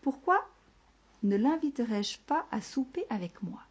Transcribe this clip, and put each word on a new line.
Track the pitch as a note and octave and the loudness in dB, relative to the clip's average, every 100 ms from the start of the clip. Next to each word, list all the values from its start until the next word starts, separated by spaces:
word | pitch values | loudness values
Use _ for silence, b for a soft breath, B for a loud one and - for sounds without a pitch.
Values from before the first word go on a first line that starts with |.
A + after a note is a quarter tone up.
« | |
Pourquoi | - C4+ - F#4+ - _ _ _ _ _ _ _ | -2 -2 2 2 2 _ _ _ _ _ _ _
ne | G3+ G3 | 2 4
l'inviterais-je | A#3+ D#4+ D#4 C4+ A#3+ G#3 G#3 - | 4 2 0 -2 0 0 -2 -6
pas | - D4+ - | -2 -2 0
à | A3 | -6
souper | - - C4 - - | -4 -4 -2 -4 -4
avec | G#3+ F3 - | -4 -6 -8
moi ? » | F3+ - - | -8 -8 -16